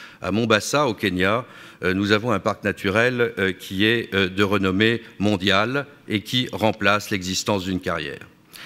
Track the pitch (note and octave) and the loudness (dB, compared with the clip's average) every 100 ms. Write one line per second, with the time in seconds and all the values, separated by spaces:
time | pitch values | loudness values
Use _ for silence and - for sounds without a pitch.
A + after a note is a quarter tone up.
0 | - - F2+ G2+ A#2 G#2+ - C#3+ D3 G#2 | -20 -10 -4 0 2 2 2 0 0 0
1 | G2+ F2+ F#2+ A2+ B2+ - - - F2+ F#2+ | -2 0 2 0 -4 -16 -20 -4 -2 0
2 | G2+ G#2 A#2+ G2 G#2+ G2+ G#2 F#2 G2 G2+ | 2 2 2 -2 -2 -2 -4 -2 0 2
3 | A#2+ B2 A#2 G#2+ F#2+ F2+ - F#2+ G#2+ A#2 | 2 2 -2 0 -2 -2 -6 0 2 2
4 | G#2 G2 F#2 F#2 G#2 G2+ F#2+ F#2+ A2 A#2 | 0 0 0 2 2 2 2 2 2 0
5 | - - G2+ G2+ F#2+ F#2+ A2 C3+ C3+ - | -6 -2 0 2 2 2 2 -2 -8 -12
6 | - G2+ - B2 B2+ F#2+ A2 G2+ G2 G#2 | -6 -4 -4 -4 -4 0 0 2 2 2
7 | - G#2 F#2 F#2 - G#2 F#2 F2+ - E2+ | 0 -4 -4 -4 -2 -2 -2 -4 -2 -4
8 | D2+ - - _ _ - | -6 -10 -16 _ _ -20